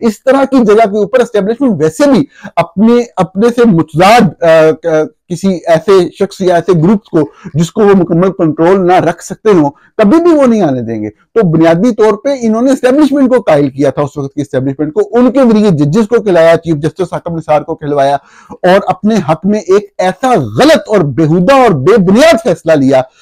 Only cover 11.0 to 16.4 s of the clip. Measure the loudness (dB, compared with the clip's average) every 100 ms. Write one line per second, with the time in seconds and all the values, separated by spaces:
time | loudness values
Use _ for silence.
11 | -10 -12 _ -2 0 2 2 2 0 0
12 | 0 0 -4 -4 -2 0 0 0 0 2
13 | 0 0 0 0 0 0 0 -2 -4 -2
14 | -6 -6 -10 -8 -6 -4 -4 -6 -6 -4
15 | -2 0 0 2 2 2 2 0 0 0
16 | 0 -2 0 2